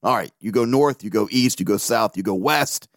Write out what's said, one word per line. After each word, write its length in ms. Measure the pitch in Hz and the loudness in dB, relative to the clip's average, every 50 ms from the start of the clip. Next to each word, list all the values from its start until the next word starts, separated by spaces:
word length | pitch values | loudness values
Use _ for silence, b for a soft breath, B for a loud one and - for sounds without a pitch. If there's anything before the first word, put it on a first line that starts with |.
| - | -2
"All 100 | 107 127 | -2 0
right, 200 | 107 85 - - _ | -2 -2 -6 -10 _
you 100 | - 110 | -6 -2
go 140 | 139 123 117 | 0 0 2
north, 360 | 117 127 135 147 143 127 - | 2 2 4 4 2 0 -2
you 80 | 101 104 | -6 -4
go 200 | 98 110 104 - | -2 -2 0 0
east, 300 | - 127 123 127 - - | 2 2 2 2 0 -2
you 40 | 95 | -2
go 120 | 98 104 | -2 -2
south, 400 | 95 - - 117 113 113 104 - | -2 0 0 2 2 2 0 -2
you 60 | 95 95 | -4 -4
go 120 | 104 95 | -2 -2
west. 540 | 92 95 147 151 147 - - - - - - _ | 0 0 0 2 0 0 -2 -4 -8 -12 -16 _